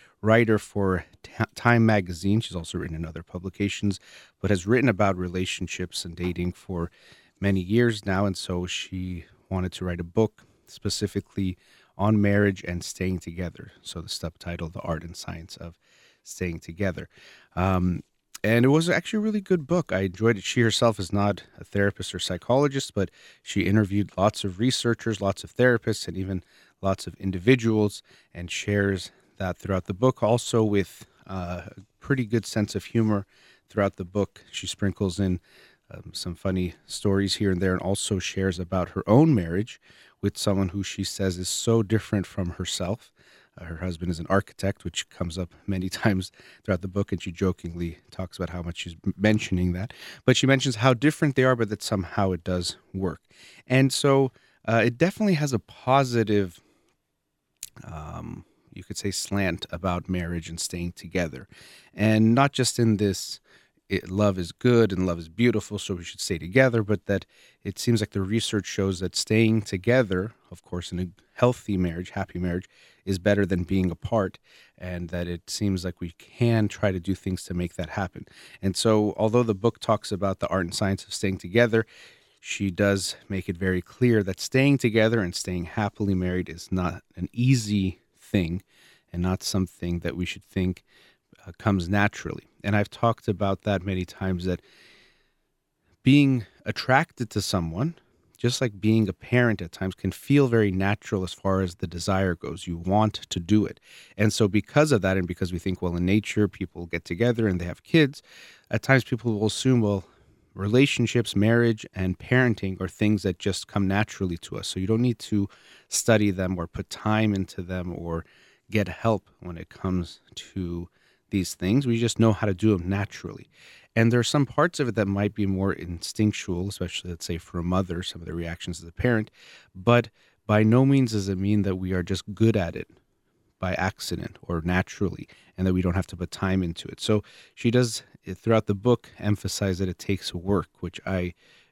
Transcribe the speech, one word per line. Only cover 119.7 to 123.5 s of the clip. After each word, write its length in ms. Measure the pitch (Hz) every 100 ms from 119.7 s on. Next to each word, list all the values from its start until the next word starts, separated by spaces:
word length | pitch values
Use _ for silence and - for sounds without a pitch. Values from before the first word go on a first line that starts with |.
| - 95 92 82 - _ -
to 540 | - 98 87 87 85 _ _ _ _
these 240 | 101 87 -
things. 320 | 90 127 135
We 100 | 117
just 220 | 117 -
know 140 | 113
how 120 | 101 104
to 80 |
do 240 | 92 110 95
them 100 | 87
naturally. 640 | 98 98 - - - -